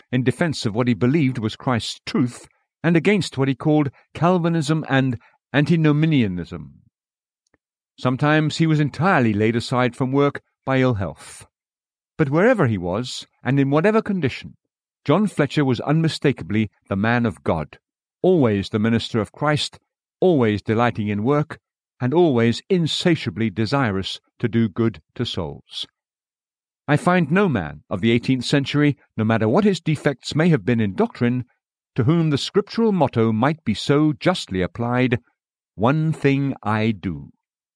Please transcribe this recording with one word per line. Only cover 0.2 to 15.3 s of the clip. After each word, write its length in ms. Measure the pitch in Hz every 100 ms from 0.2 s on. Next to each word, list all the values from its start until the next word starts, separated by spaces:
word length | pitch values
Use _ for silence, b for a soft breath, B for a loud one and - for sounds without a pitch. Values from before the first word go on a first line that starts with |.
defence 400 | 123 - 143 131
of 100 | 117
what 140 | 104 123
he 60 |
believed 440 | 120 123 160 131 127
was 180 | 107 -
Christ's 440 | - 117 - - -
truth 420 | 214 123 - - _ _ _
and 140 | 160 170
against 400 | 190 208 - 131
what 120 | 135
he 60 |
called 360 | 131 156 151 139 b b
Calvinism 680 | - 165 185 165 165 139 160 -
and 300 | 135 131 113 b b _
antinomianism. 1300 | 135 147 170 156 147 160 147 107 90 82 82 71 69 _ _ _ _ _ _ _ _ _ _ _ -
Sometimes 580 | 127 127 147 156 156 -
he 100 | 160
was 140 | 151
entirely 540 | 151 - 180 170 117
laid 220 | 101 110 117
aside 400 | - 123 123 -
from 160 | 127
work 280 | 139 143 - - _
by 160 | - 131
ill 140 | 131
health. 520 | 104 87 - - - - _ _ _ _ _ _ -
But 140 | 143
wherever 380 | 151 220 233 131
he 100 | 104
was, 480 | 87 98 127 - - _
and 160 | - 139
in 100 | 139
whatever 300 | 147 190 220
condition, 560 | - 190 135 - - - _ _ _ _
John 220 | - 165
Fletcher 380 | 214